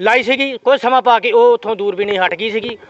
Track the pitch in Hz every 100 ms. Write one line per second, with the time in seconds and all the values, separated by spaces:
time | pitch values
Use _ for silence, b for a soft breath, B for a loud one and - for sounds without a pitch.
0 | 196 247 226 262 277 247 240 277 233 262
1 | 247 233 240 233 240 233 214 208 202 180
2 | 202 196 175 170 220 220 233 220